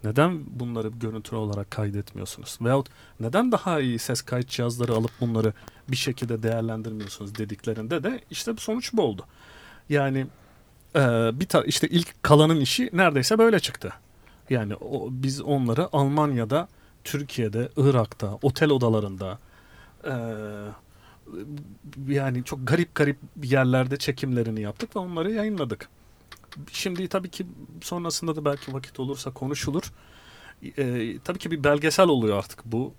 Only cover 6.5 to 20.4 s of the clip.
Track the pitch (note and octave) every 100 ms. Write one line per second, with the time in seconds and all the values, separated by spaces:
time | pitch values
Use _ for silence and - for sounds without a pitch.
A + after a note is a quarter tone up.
6.5 | A2+ A2+ A2 A2+ G#2+ G2+ - G2+ G#2+ G#2+
7.5 | G#2+ - A2 A2 D#3+ E3+ B3+ - - -
8.5 | A3 - A3+ - A3+ D3+ G2 - - -
9.5 | - - - - D3 C#3 C3+ C3+ - -
10.5 | - _ _ _ D#3+ C3 A#2 A2+ A#2+ F#3
11.5 | E3 - - D#3+ E3+ E3+ - - D3 D#3
12.5 | D#3+ C3+ - B3 F3 F#3 C#3+ B2 A3 A3+
13.5 | G3+ - - - - _ - - - -
14.5 | B2+ G#2+ G#2 - C3 - B2+ C3+ B2+ -
15.5 | C#3+ B2 A#2 F#3 D3+ C#3 D3 D3 B2+ A2
16.5 | C#3+ F3 - - _ - C#3+ C#3+ - A2
17.5 | A2 B2 - C#3 C3 G#2+ - G#2 G2+ C#3
18.5 | - D3+ C#3 A#2+ A2 G2+ F#2+ F#2+ F#2 -
19.5 | - - - - - - B2+ A#2 G#2+